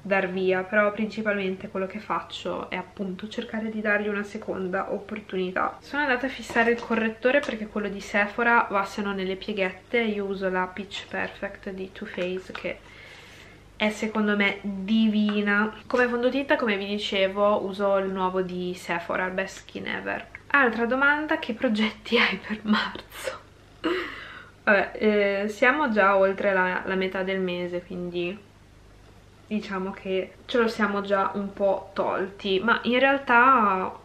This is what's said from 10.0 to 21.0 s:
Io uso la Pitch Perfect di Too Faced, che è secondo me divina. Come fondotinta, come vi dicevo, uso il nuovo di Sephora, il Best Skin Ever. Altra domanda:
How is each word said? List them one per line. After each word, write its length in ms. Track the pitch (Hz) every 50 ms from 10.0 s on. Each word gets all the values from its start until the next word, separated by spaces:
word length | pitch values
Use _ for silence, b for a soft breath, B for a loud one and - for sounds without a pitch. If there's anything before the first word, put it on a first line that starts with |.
Io 240 | 233 220 208 208 202
uso 220 | 196 196 190 190 185
la 180 | 185 185 185
Pitch 400 | 185 - 214 196 - - - -
Perfect 640 | - - 190 190 180 - - - 196 202 - - 202
di 200 | 190 190 190 196
Too 160 | - - 208
Faced, 440 | 214 - - 180 180 185 185 185 -
che 260 | - - - 175 - - B B B B B B B B B B B B B B B B B - -
è 140 | - 214 214
secondo 460 | 214 - 226 214 - 220 208 208 208
me 240 | 202 202 196 196 -
divina. 1120 | - 208 196 190 190 190 220 220 226 220 208 214 214 208 208 208 208 208 202 208 214 214 - - -
Come 200 | - - 254 247
fondotinta, 480 | 240 240 240 240 254 254 269 285 - 311
come 220 | 294 254 220 202
vi 80 | 196 202
dicevo, 800 | 196 208 208 208 - 214 196 190 190 190 208 202 208 208 202 -
uso 320 | 196 190 202 202 196 196
il 140 | 196 196 190
nuovo 300 | 190 190 185 185 185 190
di 340 | 185 180 180 180 180 180 180
Sephora, 500 | 180 - - 226 - - - 190 190 185
il 80 | 185 185
Best 280 | 185 190 190 - -
Skin 260 | - - - 202 -
Ever. 400 | - - - - - - - - - - - -
Altra 380 | - - 285 269 233 220 226 233
domanda: 540 | 220 254 262